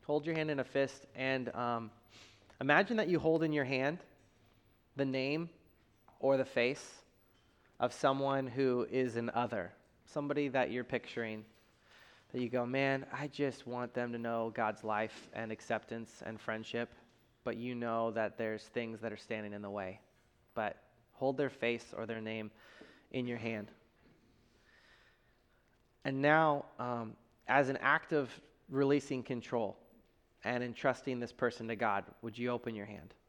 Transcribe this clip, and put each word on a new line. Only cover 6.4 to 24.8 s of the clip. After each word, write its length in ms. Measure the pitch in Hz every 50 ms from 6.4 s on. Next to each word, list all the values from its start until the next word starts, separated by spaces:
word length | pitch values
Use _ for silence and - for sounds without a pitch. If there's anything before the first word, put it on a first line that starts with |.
| 131
face 580 | - - 123 117 123 143 - - - - - - _ _ _ _ _ _ _ _ _ _ _ _ _ _ _
of 140 | 123 123 -
someone 540 | - - 143 135 139 139 139 135 135 135
who 380 | 127 117 135 135 131 123 123 120 -
is 260 | - 131 127 123 110
an 140 | 117 117 117
other, 440 | - 120 120 113 120 107 87 90 - - _ _ _ _ _
somebody 440 | - - 156 143 143 143 147 147 139
that 200 | 123 131 127 -
you're 140 | 107 123 120
picturing, 640 | - 131 120 - - - 123 117 113 107 107 107 - _ _ _ _ _ _ _ - - - - - - - _ _
that 100 | - 127
you 80 | 123 113
go, 160 | 120 127 120
"Man, 400 | 120 127 135 139 135 135 135 135 -
I 160 | - 135 143
just 400 | 147 - - 147 139 120 - -
want 260 | 120 120 120 123 120 -
them 180 | 123 120 120
to 60 | 117
know 320 | 117 117 117 117 117 113 113
God's 340 | 107 - 113 107 107 - -
life 460 | 110 107 104 110 107 - - - - -
and 180 | 110 113 110
acceptance 680 | 110 - - - 117 110 - - 117 117 113 107 - - -
and 140 | - 110 107
friendship," 540 | - - 110 110 110 - - 117 120 - - - - _ _ _ _ _ _ _ _
but 140 | - 117
you 180 | 117 120 123 123
know 360 | 120 117 117 113 113 113 113
that 260 | 107 113 110 104 -
there's 320 | - 113 110 110 107 - -
things 320 | - 123 117 113 113 107
that 100 | 110 113
are 60 | 104
standing 340 | 104 - - 117 107 107 104
in 100 | 101 104
the 80 | 104 101
way. 300 | 101 101 98 92 98 - - _ _ _ _ _ _ _ _ _ _
But 280 | 120 110 104 - - - _ _ _ _ _
hold 240 | _ - 131 135 135
their 140 | 131 147 131
face 440 | - - - 117 120 117 - - -
or 120 | - 113
their 160 | 107 113 113
name 300 | 110 110 110 110 110 107 - - - - - - - - - - _ _
in 160 | - 127 123
your 100 | 123 120
hand. 320 | 113 110 117 113 107 101 - - _ _ _ _ _ _ - - _ _ _ _ _ _ _ _ _ _ _ - -